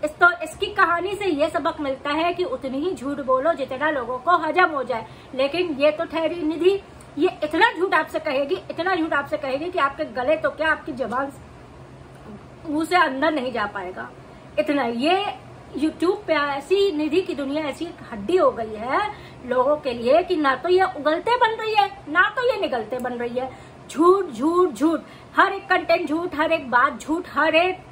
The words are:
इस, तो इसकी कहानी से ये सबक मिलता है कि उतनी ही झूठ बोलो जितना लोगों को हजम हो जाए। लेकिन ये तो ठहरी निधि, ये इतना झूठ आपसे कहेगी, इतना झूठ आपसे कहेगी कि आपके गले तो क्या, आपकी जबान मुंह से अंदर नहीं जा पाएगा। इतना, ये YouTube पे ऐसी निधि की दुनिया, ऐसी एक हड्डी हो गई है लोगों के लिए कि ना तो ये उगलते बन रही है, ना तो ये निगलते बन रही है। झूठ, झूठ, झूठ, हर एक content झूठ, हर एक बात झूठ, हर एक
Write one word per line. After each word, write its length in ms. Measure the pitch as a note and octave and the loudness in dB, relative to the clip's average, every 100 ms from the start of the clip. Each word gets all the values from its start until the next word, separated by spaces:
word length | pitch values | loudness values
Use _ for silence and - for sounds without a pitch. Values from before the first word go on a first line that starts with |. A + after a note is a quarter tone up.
इस, 60 | D4+ | -6
तो 200 | - F4 F4+ | 4 4 4
इसकी 240 | D#4+ - G4+ | -6 -6 -4
कहानी 480 | G4+ F4 F4 F4+ | 2 2 2 -2
से 120 | F#4+ G4+ | -2 -2
ये 240 | D4 D#4 | 0 0
सबक 300 | D#4+ D4+ D#4+ | 0 -2 -2
मिलता 300 | C#4+ C4+ C#4+ | -4 -4 -4
है 240 | D4 E4+ | 0 0
कि 100 | F4 | 0
उतनी 340 | F4+ B4+ C4+ C4 | -2 -4 -6 -4
ही 160 | E4+ | -4
झूठ 260 | D#4+ B3+ C#4+ | -4 -6 -4
बोलो 320 | B3+ C4 D4 | 0 2 2
जितना 380 | D#4+ C4 C4 D4+ | 0 -2 -2 -2
लोगों 280 | D4 A#3 B3+ | -2 -4 -4
को 180 | D4+ F4 | 2 2
हजम 300 | D#4 D4+ F4 | 2 2 2
हो 180 | D4 | 2
जाए। 220 | B3 A#3 - - - | -4 -6 -8 -16 -10
लेकिन 420 | B3+ C#4 E4 F4+ C4+ | -2 -2 0 -2 2
ये 100 | D4 | 2
तो 140 | D4+ | 2
ठहरी 380 | D#4+ D#4+ D#4+ F4 | -4 -2 -2 -2
निधि, 400 | D4+ D#4+ F4 G4 - - - - | -4 2 2 2 -4 -20 -12 -2
ये 200 | F4 - | -2 0
इतना 280 | D4+ D#4+ A4+ | -2 2 2
झूठ 220 | G#4 F#4 | 2 0
आपसे 240 | E4 D#4 E4+ | 2 0 -4
कहेगी, 360 | - C4+ C#4 | -2 -2 -2
इतना 420 | F#4 - - F4 F#4 | -4 -6 -6 -2 0
झूठ 160 | D#4+ | 0
आपसे 240 | D4 C#4+ D4 | -2 -2 -4
कहेगी 340 | C4+ C4+ E4+ | -4 -4 -4
कि 80 | F4+ | 0
आपके 260 | C#4 C#4 | 0 -2
गले 320 | D4 A3+ B3+ D#4 | -8 -4 0 0
तो 140 | D4+ | 0
क्या, 220 | C#4+ D#4 | -2 0
आपकी 200 | D4+ - | -2 -4
जबान 400 | B3+ A#3 B3 C#4 - - - - - - - - - - - - - E4 | -6 -4 -2 -4 -8 -18 -20 -20 -20 -20 -20 -20 -20 -18 -18 -18 -14 -6
मुंह 160 | D4 | -4
से 120 | D#4+ F4+ | 2 4
अंदर 360 | D#4+ C4 D#4 | 4 2 0
नहीं 200 | D#4 B3+ | 0 -2
जा 140 | A#3 G#3 | -4 -4
पाएगा। 440 | G3+ F3+ F#3+ A#3+ - - - - - | -6 -10 -10 -14 -16 -20 -20 -10 -4
इतना, 260 | D4+ C#4+ | 0 2
ये 500 | A#3+ A#3 D4 F#4+ G4+ - - - - - | 0 0 2 2 0 -8 -14 -20 -12 -4
YouTube 460 | D#4 D#4 E4 G#4 - | -2 0 0 0 0
पे 80 | |
ऐसी 580 | D#4 C#4+ C#4 - G4 G4 | 0 0 -4 0 2 2
निधि 280 | D4+ D4+ D#4+ | 2 0 0
की 140 | F#4 | 0
दुनिया, 300 | C#4+ C#4 D4 | -4 -4 -4
ऐसी 200 | D4+ C4 | -4 -6
एक 120 | E4 F4 - | -8 -10 -14
हड्डी 240 | A3 G3+ F4+ | -10 0 4
हो 140 | C#4+ | 4
गई 240 | A#3 A3 | 2 -6
है 360 | G#3+ A#3 D#4 G#4 G#4 - - B3 | -6 -2 -2 -2 -6 -16 -14 -2
लोगों 300 | B3 B3+ D4+ | 2 2 2
के 160 | C#4+ | -2
लिए 300 | A#3 A#3 D4+ | -2 4 4
कि 140 | F#4 F4 | 4 2
ना 180 | C#4+ | 2
तो 140 | C4 E4+ | 2 2
ये 140 | F#4 | 4
उगलते 540 | F#4 D4+ D4 E4 F#4 B4 | 4 0 0 0 2 2
बन 140 | A4+ | 2
रही 240 | A4 A4 | 0 -2
है, 300 | G#4+ G4 - - | 2 0 -2 -2
ना 200 | D#4+ G4+ | 2 2
तो 260 | G#4 B4 | 2 0
ये 60 | G#4+ | 0
निगलते 380 | E4+ A#3+ G#3+ B3+ | -2 -4 -4 -6
बन 140 | B3 | -6
रही 260 | A#3+ A#3+ A#3+ | -6 -4 -4
है। 140 | B3+ - - - - | -6 -10 -20 -20 -8
झूठ, 360 | - E4+ G4 F4+ | 4 6 6 2
झूठ, 440 | A3 C#4+ F4 F4+ | -2 0 4 2
झूठ, 300 | A#3 D4+ D#4 - - - - | 2 0 0 -4 -20 -6 2
हर 160 | F#4+ | 2
एक 160 | G4 - | 2 -2
content 400 | F#4 F4 E4+ D#4+ | 0 2 0 2
झूठ, 260 | D#4 F4 | -2 -2
हर 180 | C#4+ D#4+ | -2 0
एक 180 | D#4+ C4+ | 0 2
बात 300 | A#3+ C#4+ A#3 | 4 4 0
झूठ, 240 | - D#4+ F#4 | -4 -4 -4
हर 200 | - D#4 | 0 2
एक 240 | D#4 F4+ - - | 4 2 -2 -10